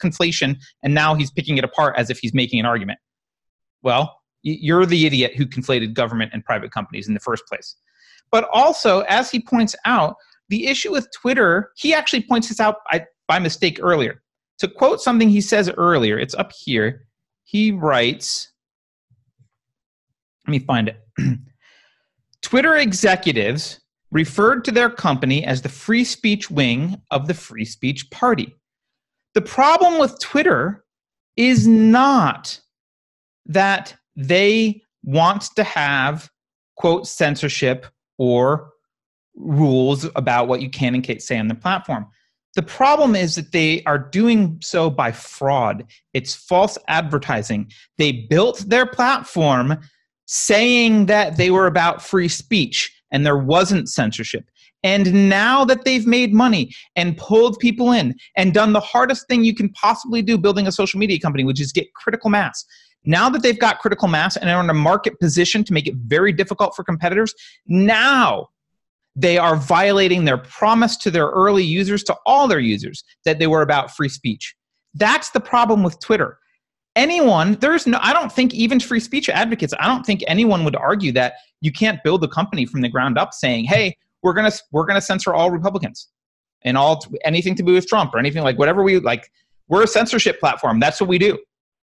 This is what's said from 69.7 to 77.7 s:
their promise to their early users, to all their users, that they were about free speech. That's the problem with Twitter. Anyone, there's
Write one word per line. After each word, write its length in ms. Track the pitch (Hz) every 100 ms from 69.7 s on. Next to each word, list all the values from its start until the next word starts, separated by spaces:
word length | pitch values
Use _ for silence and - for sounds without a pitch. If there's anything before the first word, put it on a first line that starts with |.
| 175 202 196 190 180
their 140 | 151 127
promise 580 | - - 214 226 226 -
to 140 | 202
their 160 | 165 147
early 360 | 185 196 202
users, 400 | 170 170 190 202
to 120 | - - -
all 220 | 269 269
their 120 | 165
users, 440 | 113 104 - - - _ 160
that 140 | 156
they 80 | 160
were 140 | 156
about 300 | 147 147 135
free 160 | - 143
speech. 480 | - 123 104 - - _ _ _
That's 380 | 151 208 302 -
the 80 | 247
problem 420 | - 240 226 214
with 160 | 180 -
Twitter. 380 | - 214 147 - _ _ _ _ _ 226
Anyone, 580 | 285 349 262 170 175 208
there's 320 | 277